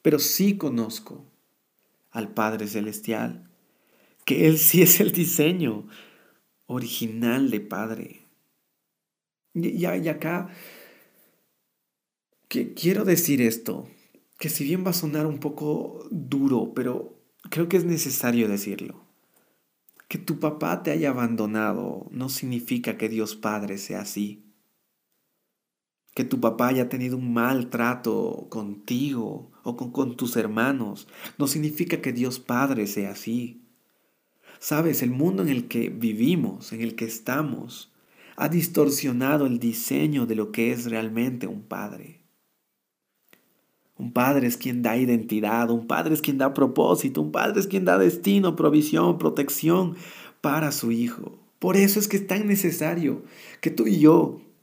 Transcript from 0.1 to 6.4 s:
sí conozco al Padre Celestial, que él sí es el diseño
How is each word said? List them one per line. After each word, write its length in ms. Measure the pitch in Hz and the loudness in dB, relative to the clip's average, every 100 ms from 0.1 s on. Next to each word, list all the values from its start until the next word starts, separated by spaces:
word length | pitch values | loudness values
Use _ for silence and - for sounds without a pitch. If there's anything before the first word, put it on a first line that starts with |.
| 147 | 2
sí 380 | - - 196 202 | 2 2 2 2
conozco 720 | 151 120 113 - - - - _ _ _ _ _ _ _ _ | -2 -2 -4 -6 -14 -20 -20 _ _ _ _ _ _ _ _
al 220 | 113 107 | -8 -6
Padre 340 | - 107 110 104 | -2 0 0 -4
Celestial, 840 | 110 104 104 - 113 117 120 - _ _ _ _ _ _ _ | -4 -6 -8 -6 -4 -4 -8 -18 _ _ _ _ _ _ _
que 240 | - - 160 | -2 4 6
él 100 | 160 | 6
sí 220 | - 170 | 4 8
es 180 | 175 - | 8 8
el 140 | 202 | 4
diseño 760 | 165 165 - 151 185 147 107 - - - _ _ _ | 2 0 2 2 2 -2 -4 -10 -20 -20 _ _ _